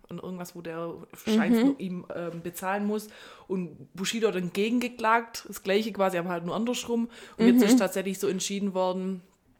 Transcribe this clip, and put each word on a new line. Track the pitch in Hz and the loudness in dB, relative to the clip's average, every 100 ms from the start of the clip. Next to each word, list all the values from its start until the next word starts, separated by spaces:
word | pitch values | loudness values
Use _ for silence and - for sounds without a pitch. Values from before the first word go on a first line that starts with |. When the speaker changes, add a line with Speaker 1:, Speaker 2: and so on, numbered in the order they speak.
| _ | _
Speaker 1:
und | 175 | -12
irgendwas, | 180 180 175 175 | -12 -12 -12 -12
wo | |
der | 170 165 170 165 - - 220 | -12 -8 -8 -10 -16 -10 0
scheint's | 220 202 226 | 2 4 4
Speaker 2:
Mhm. | 269 | 4
Speaker 1:
noch | 277 | 2
ihm, | 185 180 - | -6 -8 -8
ähm, | - 170 170 | -8 -8 -8
bezahlen | 170 175 190 202 208 | -10 -6 -4 -2 -2
muss. | 214 214 - - - - | -4 -6 -18 -20 -20 -6
Und | 190 170 147 - | -4 -4 -10 -18
Bushido | 170 190 226 214 | -8 -6 0 0
hat | 185 | 0
dann | 175 | -2
gegengeklagt, | 196 220 247 240 247 220 233 233 - - | 0 2 2 0 -2 2 2 0 -12 -14
das | 202 | -8
Gleiche | 196 202 220 | 0 0 0
quasi, | 202 190 175 | 0 0 0
aber | 175 | -4
halt | 175 170 | -6 -4
nur | 165 | -2
andersrum. | 233 240 - 233 233 - - - | -2 -4 -2 -4 -4 -8 -18 4
Und | 226 | 6
jetzt | 247 | 8
Speaker 2:
Mhm. | |
Speaker 1:
ist | 208 247 | 8 6
tatsächlich | 185 196 185 190 | 4 0 -4 -2
so | - | -2
entschieden | 185 - 196 202 | -2 -4 -2 -2
worden, | 185 185 185 185 185 - _ _ _ | 0 0 -2 -4 -6 -12 _ _ _